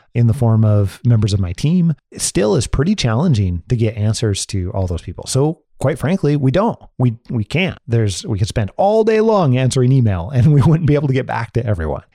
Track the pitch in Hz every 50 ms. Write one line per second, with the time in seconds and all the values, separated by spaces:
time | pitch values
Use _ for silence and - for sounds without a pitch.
0 | _ _ - 120 117 117 107 - 117 113 113 110 110 107 107 104 101 95 - -
1 | - 123 117 107 110 98 101 98 95 85 87 - - 147 180 185 165 165 147 _
2 | _ _ - 95 - - - 170 202 214 196 135 - - - - 143 190 214 -
3 | - 117 110 120 170 180 127 104 98 87 87 85 - - 127 110 117 107 - 104
4 | 104 110 107 - 117 107 98 - - - - 95 90 92 - 98 92 87 87 -
5 | - 92 85 - - - - 135 143 156 160 _ _ _ _ - - 135 160 -
6 | - 147 143 147 - 143 147 147 131 135 131 185 220 226 - - - - _ -
7 | 127 123 113 - _ - 131 113 104 - - 165 190 151 - - _ 123 117 117
8 | 110 101 92 - - 175 110 92 104 - - 120 104 95 - - 185 202 214 220
9 | 214 226 220 220 220 226 214 196 170 135 123 127 131 120 - 135 123 123 135 135
10 | 117 104 95 85 85 101 143 123 107 156 147 139 - 170 151 170 170 143 147 143
11 | 147 131 131 131 - - 113 113 117 - - 117 123 113 101 87 82 76 67 -
12 | - _